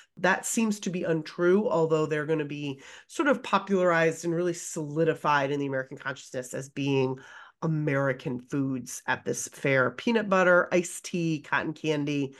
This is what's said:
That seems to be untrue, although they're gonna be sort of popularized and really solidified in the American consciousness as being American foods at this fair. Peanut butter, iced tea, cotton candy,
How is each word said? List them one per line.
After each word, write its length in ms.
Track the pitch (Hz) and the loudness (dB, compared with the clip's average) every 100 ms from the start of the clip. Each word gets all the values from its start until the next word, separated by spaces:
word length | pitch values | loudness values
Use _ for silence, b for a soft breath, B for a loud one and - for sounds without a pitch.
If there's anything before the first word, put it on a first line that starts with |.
| B - | B -2
That 300 | 180 190 - | 0 0 0
seems 340 | - 226 208 | -2 0 -2
to 100 | - | -4
be 140 | 180 | -4
untrue, 640 | - 165 156 - 175 190 214 | -2 -2 -4 0 4 4 4
although 380 | 165 160 160 156 | 0 2 2 0
they're 200 | 151 151 | -2 -2
gonna 180 | 160 147 | -2 -2
be 340 | 147 147 139 B B B | -6 -6 -8 B B B
sort 220 | - 294 | -2 2
of 160 | 262 | 2
popularized 800 | - 196 196 196 180 165 165 160 | 2 -2 2 2 4 4 4 0
and 100 | 170 | -2
really 200 | 165 180 | -2 0
solidified 1000 | 170 - - 151 147 160 151 156 147 139 | -2 -6 -8 -6 0 0 2 2 2 2
in 80 | 143 | -2
the 60 | 139 | -2
American 320 | 135 131 139 | -4 -6 -8
consciousness 560 | 135 135 - 131 127 | -8 -10 -10 -10 -8
as 160 | 135 135 | -8 -10
being 480 | - 139 139 131 131 B B B B | -4 0 2 2 -2 B B B B
American 760 | 165 156 151 139 139 131 151 123 | -2 0 0 0 0 -2 -4 -8
foods 640 | - 143 135 131 123 - - | -4 -2 -2 -2 -8 -10 -4
at 160 | 127 | -4
this 240 | - 120 - | -2 -6 -6
fair. 420 | - 143 135 127 | -4 2 4 2
Peanut 400 | - - 226 208 | 0 0 0 2
butter, 360 | 190 180 180 - | 4 6 4 4
iced 320 | 185 170 - | 0 0 -6
tea, 360 | - 180 165 156 | -8 -4 -2 -2
cotton 340 | - 139 123 | -2 -2 -2
candy, 600 | 151 156 151 147 143 135 135 | -4 -2 -2 0 -2 -4 -6